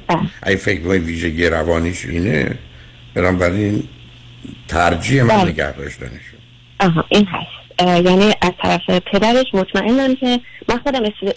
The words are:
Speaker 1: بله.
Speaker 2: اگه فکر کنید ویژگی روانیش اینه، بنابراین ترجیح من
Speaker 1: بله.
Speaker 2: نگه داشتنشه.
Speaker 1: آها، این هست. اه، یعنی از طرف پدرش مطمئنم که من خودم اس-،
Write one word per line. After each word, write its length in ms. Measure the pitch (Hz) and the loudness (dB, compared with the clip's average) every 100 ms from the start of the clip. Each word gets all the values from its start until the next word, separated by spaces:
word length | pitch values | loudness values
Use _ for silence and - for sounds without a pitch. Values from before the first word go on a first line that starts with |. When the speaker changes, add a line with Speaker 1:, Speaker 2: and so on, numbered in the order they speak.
| - | -4
Speaker 1:
بله. 120 | 170 - - | -2 -2 -6
Speaker 2:
اگه 140 | - 95 | -4 -2
فکر 240 | - 95 | -2 -2
کنید 240 | 85 95 | 0 0
ویژگی 420 | 82 82 85 80 85 | -2 -4 -4 0 0
روانیش 600 | 80 78 85 82 90 - | 2 0 0 0 -4 -6
اینه، 440 | 85 95 131 - - - - - - - | -2 0 0 -2 -4 -12 -20 -20 -20 -10
بنابراین 680 | - 90 92 90 95 104 104 - - - - - - - - - | -2 0 2 0 0 0 -2 -6 -12 -20 -20 -20 -20 -20 -18 -6
ترجیح 540 | 82 87 85 92 135 | 0 2 0 0 2
من 140 | 123 214 | 4 4
Speaker 1:
بله. 140 | 185 | 2
Speaker 2:
نگه 220 | 78 71 | 0 -4
داشتنشه. 640 | 69 69 - 62 60 - - - - - - | -6 -12 -12 -14 -14 -18 -20 -20 -20 -16 -2
Speaker 1:
آها، 240 | 190 165 - | 0 0 2
این 160 | 208 202 | 2 2
هست. 200 | 170 165 - - - | 0 -10 -16 -8 0
اه، 220 | 180 175 | 2 4
یعنی 240 | 180 185 208 - | 4 4 4 2
از 80 | 185 180 | 0 -2
طرف 380 | 185 175 - 180 - | -2 -2 0 -2 0
پدرش 340 | 202 214 247 262 | 0 2 2 2
مطمئنم 600 | 190 185 196 196 254 269 | 0 -2 -2 0 2 2
که 260 | 254 247 247 - - - | 0 0 -2 -4 -10 -4
من 100 | 240 | -2
خودم 260 | 285 262 | -2 -2
اس-، 280 | 214 208 196 | -2 -4 -6